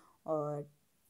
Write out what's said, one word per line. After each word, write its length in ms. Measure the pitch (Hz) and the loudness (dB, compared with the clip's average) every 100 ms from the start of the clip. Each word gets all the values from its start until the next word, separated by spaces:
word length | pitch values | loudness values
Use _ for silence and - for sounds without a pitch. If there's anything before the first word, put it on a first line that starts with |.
| - _ - | -20 _ 0
और 440 | 156 147 147 147 - _ _ _ | 0 2 -2 -6 -12 _ _ _